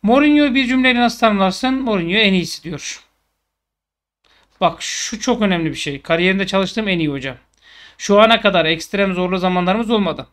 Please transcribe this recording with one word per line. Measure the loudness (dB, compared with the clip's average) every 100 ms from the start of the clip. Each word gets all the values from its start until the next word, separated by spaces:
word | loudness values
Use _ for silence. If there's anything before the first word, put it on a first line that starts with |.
Mourinho'yu | 4 4 4 4 4
bir | 2 0
cümleyle | 2 2 2
nasıl | 0 2
tanımlarsın? | 0 2 0 0 -2 -2
Mourinho | -2 -2 0 2
en | 2
iyisi | 2 -2 -8
diyor. | -10 -10 -10 -14 _ _ _ _ _ _ _ _ _ _ _ _ _ _ _ _
Bak | -2 -2
şu | -10 -8 -8 -8
çok | -4 0
önemli | 0 0 -2
bir |
şey. | -6 -8 -10
Kariyerimde | -4 0 2 0 0
çalıştığım | -2 -2 -4 -2
en | -2
iyi | -2
hoca. | -4 -8 -12 _ _ _ -20 -20 _
Şu | 0 4
ana | 6 4
kadar | 2 2
ekstrem | 0 -2 -4 -2 -2
zorlu | 0 -2 -2
zamanlarımız | -2 0 0 -2 0
olmadı. | 0 -2 -4 -12